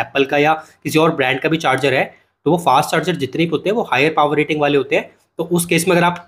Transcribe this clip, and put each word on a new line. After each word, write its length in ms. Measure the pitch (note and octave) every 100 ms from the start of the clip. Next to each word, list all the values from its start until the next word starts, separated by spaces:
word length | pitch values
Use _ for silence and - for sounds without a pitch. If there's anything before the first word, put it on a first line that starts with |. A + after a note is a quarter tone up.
Apple 260 | A#2 C#3 C#3
का 120 | D3
या 140 | D3+ D#3 - _
किसी 160 | D3 D3
और 160 | E3
ब्रांड 260 | C3+ B2+ C3
का 80 | D#3
भी 80 | D#3+
चार्जर 360 | D3 B2+ C#3
है 100 | C3 G3+ - _ _ D3
तो 40 |
वो 60 | E3+
फास्ट 320 | C#3+ C3 D3
चार्जर 260 | E3 D#3 D3+
जितने 280 | C3 D3
भी 60 | E3+
होते 200 | D3 F3+
हैं 60 | A3+
वो 60 |
हायर 280 | E3+ B2+ D#3
पावर 240 | D#3+ D3 D3
रेटिंग 240 | D3+ D3+
वाले 180 | C#3+ C#3+
होते 180 | C3 F3+
हैं। 140 | - _ _ -
तो 60 | E3+
उस 200 | F3 -
केस 200 | E3 F#3
में 60 |
अगर 100 | E3+
आप 140 | F3 -